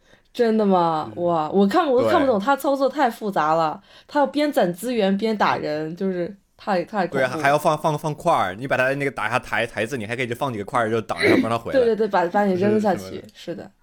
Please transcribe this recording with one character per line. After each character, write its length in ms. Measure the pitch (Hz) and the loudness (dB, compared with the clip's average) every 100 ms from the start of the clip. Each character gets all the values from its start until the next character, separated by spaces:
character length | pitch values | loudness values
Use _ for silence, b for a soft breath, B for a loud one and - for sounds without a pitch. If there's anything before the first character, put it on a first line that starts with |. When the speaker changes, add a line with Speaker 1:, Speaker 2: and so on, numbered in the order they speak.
| b b b | b b b
Speaker 1:
真 240 | - 233 220 | -2 2 2
的 80 | |
吗？ 480 | 202 185 170 156 156 | 4 4 2 0 -4
Speaker 2:
嗯。 80 | - | -4
Speaker 1:
哇， 260 | 175 165 151 | 0 0 0
我 160 | 190 202 | 2 4
看， 180 | 330 311 | 2 2
我 160 | 247 | 2
都 60 | 233 | 4
看 100 | 339 | 2
不 80 | 269 | 2
懂， 120 | 208 | 2
Speaker 2:
对。 60 | 208 | 2
Speaker 1:
他 100 | 269 | 0
操 180 | 294 | 0
作 140 | 269 269 | 0 0
太 220 | 277 254 | 0 -2
复 200 | 226 214 | -2 -4
杂 220 | 185 151 | 0 2
了， 300 | 165 160 - B B - | 2 0 -4 B B -4
他 120 | 294 | 0
要 60 | 277 | 0
边 240 | 285 302 | 0 0
攒 220 | 269 185 | 2 0
资 220 | 175 240 | 0 -4
源 200 | 233 196 196 | 0 2 2
边 180 | 220 208 | 0 0
打 220 | 180 127 | 0 0
人， 360 | 151 151 156 | -2 -4 -6
就 160 | 175 190 | -4 -4
是 240 | 180 170 196 _ _ | -2 -6 -8 _ _
太， 260 | - 185 | -4 -2
太 240 | 170 214 175 | -2 -4 -2
恐 120 | 139 | 0
怖 40 | |
了。 80 | 127 | -2
Speaker 2:
对， 120 | 156 | 0
还 80 | 139 | 2
要 80 | 147 | 2
放， 180 | 165 151 | 2 0
放， 220 | 165 147 | 0 -2
放 160 | 160 | -4
块 180 | 147 170 | -2 0
儿， 220 | 139 98 | 2 0
你 120 | 95 135 | -4 -2
把 80 | |
他 200 | 127 131 | 0 0
那 100 | 139 | 0
个 60 | 139 | -4
打 180 | - 107 | -2 -2
下 100 | 120 | -2
台， 280 | - 110 117 | -2 -2 -2
台 180 | - | -2
子， 140 | 110 135 | -4 -4
你 80 | 104 | -6
还 100 | 120 | -6
可 60 | |
以 40 | 120 | -6
就 80 | |
放 160 | 120 143 | -4 -4
几 80 | 107 | -6
个 60 | |
块 160 | 98 127 | -4 -2
儿， 100 | 110 | 0
就 80 | 113 | 0
挡 180 | 107 - | -2 0
着 80 | 415 | 2
他， 80 | - | 2
不 60 | |
让 80 | - | 2
他 80 | - | -2
回 120 | - | 0
来。 60 | 269 | 0
Speaker 1:
<laughs> 80 | |
对， 0 | |
对， 120 | 233 214 | 2 2
对， 120 | 214 | 0
把， 160 | 196 175 | 0 0
把 180 | 202 208 | 0 0
你 80 | |
扔 260 | 180 202 214 | 2 2 2
下 140 | 208 | 2
去， 60 | 175 | -2
Speaker 2:
就 20 | |
是 60 | 190 | -4
什 100 | 147 | -14
么 80 | - | -16
Speaker 1:
是 200 | - - | -16 -12
的， 160 | 170 - _ | -12 -14 _